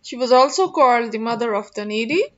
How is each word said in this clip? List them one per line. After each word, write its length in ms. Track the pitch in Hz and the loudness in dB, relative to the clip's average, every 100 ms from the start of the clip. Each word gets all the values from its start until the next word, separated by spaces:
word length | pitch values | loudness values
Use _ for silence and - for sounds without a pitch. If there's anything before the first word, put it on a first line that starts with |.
She 160 | - 240 | -14 -6
was 140 | 247 | 4
also 360 | 254 269 285 370 | 4 4 2 -2
called 420 | 339 262 240 233 | 2 2 2 -2
the 60 | 214 | -6
mother 380 | 226 233 233 | -6 -4 -4
of 180 | 208 208 | -4 -6
the 100 | - | -12
needy 400 | 208 214 233 330 554 | -6 -6 -2 -2 -2